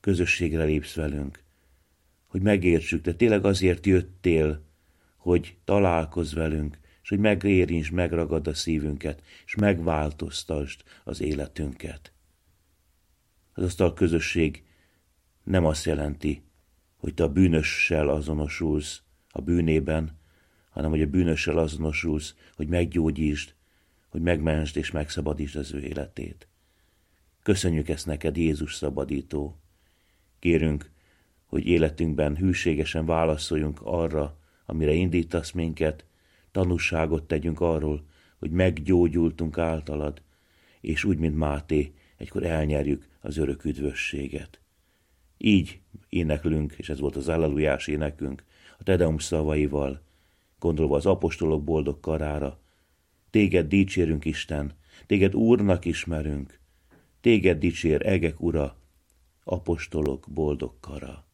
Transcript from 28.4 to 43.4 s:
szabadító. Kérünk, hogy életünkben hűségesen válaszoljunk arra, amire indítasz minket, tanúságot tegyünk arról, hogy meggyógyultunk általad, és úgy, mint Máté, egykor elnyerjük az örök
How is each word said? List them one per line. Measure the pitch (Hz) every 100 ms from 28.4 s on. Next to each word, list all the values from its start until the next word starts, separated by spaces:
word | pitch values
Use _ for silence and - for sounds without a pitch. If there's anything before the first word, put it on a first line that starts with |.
| 80 76 73
szabadító. | - 76 69 69 71 - 73 71 - _ _ _ _ _ _ _ _
Kérünk, | 85 82 80 73 - _ _ _ _ _
hogy | _ - -
életünkben | 87 78 76 85 78 76 76
hűségesen | 92 90 90 76 78 80 80
válaszoljunk | 80 80 78 - 80 76 73
arra, | 50 85 82 78 73 73 _ _ -
amire | 78 76
indítasz | 80 92 85 82 87 -
minket, | 90 82 78 78 78 - _ _ _ _
tanúságot | - 90 85 - 82 80 78 78
tegyünk | 80 80 78
arról, | 85 80 76 76 76 _ _ _
hogy | 78
meggyógyultunk | 85 92 87 76 90 85 82 82 80 80 78
általad, | 82 80 76 73 73 73 _ _ _ _ _ _
és | - 78
úgy, | 95 85
mint | 80 78
Máté, | 76 73 - 76 73 - _ _
egykor | - -
elnyerjük | 87 80 76 73 71 69 - _
az | -
örök | 73